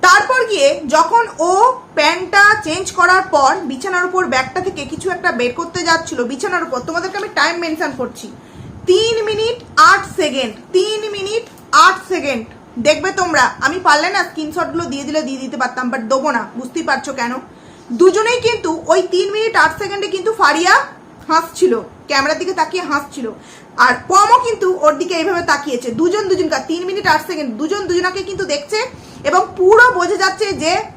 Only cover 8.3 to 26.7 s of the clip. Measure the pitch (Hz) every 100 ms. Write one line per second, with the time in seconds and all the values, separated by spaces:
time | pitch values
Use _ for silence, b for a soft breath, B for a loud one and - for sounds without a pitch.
8.3 | - B B B B - 381 453 453 427
9.3 | 427 440 480 - - 640 415 - - 302
10.3 | 269 247 208 - 370 415 427 427 403 381
11.3 | 440 453 - - 277 339 381 - 359 277
12.3 | 247 220 - - - 233 311 349 381 359
13.3 | 302 240 - 262 349 359 294 330 392 349
14.3 | - 302 320 320 320 339 277 277 302 262
15.3 | 269 254 254 247 254 254 254 220 262 294
16.3 | 247 208 226 254 339 - 269 - 170 233
17.3 | 254 - B B B B 233 370 359 427
18.3 | 494 453 466 339 320 - 359 359 359 392
19.3 | 415 453 427 311 - 392 392 381 370 370
20.3 | 440 285 302 349 453 523 - - - -
21.3 | 320 330 - 359 233 - - - 277 277
22.3 | 311 349 370 320 359 349 294 - - 233
23.3 | - B B B - 247 247 - 370 415
24.3 | 480 480 427 381 370 302 294 359 349 320
25.3 | 359 - 285 294 247 247 226 339 403 392
26.3 | 359 330 294 262